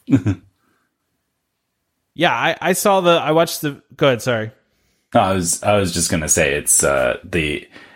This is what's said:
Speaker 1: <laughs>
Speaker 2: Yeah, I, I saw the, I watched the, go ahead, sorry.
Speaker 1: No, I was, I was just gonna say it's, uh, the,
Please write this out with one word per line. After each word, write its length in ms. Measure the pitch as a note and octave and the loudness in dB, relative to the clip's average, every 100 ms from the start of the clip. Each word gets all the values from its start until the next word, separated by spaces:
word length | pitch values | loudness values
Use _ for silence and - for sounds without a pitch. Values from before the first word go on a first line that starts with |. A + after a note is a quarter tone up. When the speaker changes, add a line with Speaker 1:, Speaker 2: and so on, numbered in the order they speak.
| - | 0
Speaker 1:
<laughs> 260 | B2+ G#2 - - _ _ _ _ _ _ _ _ _ _ _ _ _ _ _ _ | 0 0 -6 -10 _ _ _ _ _ _ _ _ _ _ _ _ _ _ _ _
Speaker 2:
Yeah, 200 | - D#3+ | -2 0
I, 220 | A#2+ D3+ - | 0 -2 -2
I 120 | E3 | -2
saw 280 | F#3 G#3 G3 | 0 2 2
the, 100 | F3 | 4
I 200 | E3+ C3 | 2 2
watched 300 | D#3+ E3+ - | 2 0 -2
the, 200 | D3+ C#3+ _ - | -8 -8 _ 0
go 120 | C#3+ | 0
ahead, 140 | A#2 | 2
sorry. 300 | C3 A2+ A2 - _ _ _ _ _ | -2 -4 -4 -12 _ _ _ _ _
Speaker 1:
No, 80 | A#2+ | 2
I 120 | F#2+ | 2
was, 280 | F#2+ E2+ - | 0 -2 -2
I 140 | G#2 G#2 | 0 0
was 160 | F#2 | 0
just 160 | F2 E2 | -2 -2
gonna 180 | F2 D2+ | -2 -2
say 280 | F2 D2 C#2+ | 0 0 0
it's, 280 | - - | 0 0
uh, 360 | D2+ C2+ B1+ - | 2 0 0 -2
the, 440 | F2 F2 D2+ C#2+ - - - | -4 -4 -4 -6 -10 -20 -20